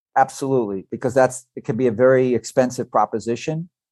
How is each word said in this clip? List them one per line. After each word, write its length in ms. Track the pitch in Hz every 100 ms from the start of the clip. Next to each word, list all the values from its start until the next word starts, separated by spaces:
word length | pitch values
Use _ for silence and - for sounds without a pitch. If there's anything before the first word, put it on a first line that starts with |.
| _ 135
Absolutely, 680 | 135 - 135 131 104 98 -
because 220 | 113 123
that's, 320 | 131 127 - - -
it 80 |
can 120 | - 113
be 100 | 127
a 40 |
very 420 | 127 127 131 127
expensive 540 | 117 - 135 123 127 113
proposition 760 | 113 104 110 110 117 - 160 175 _ _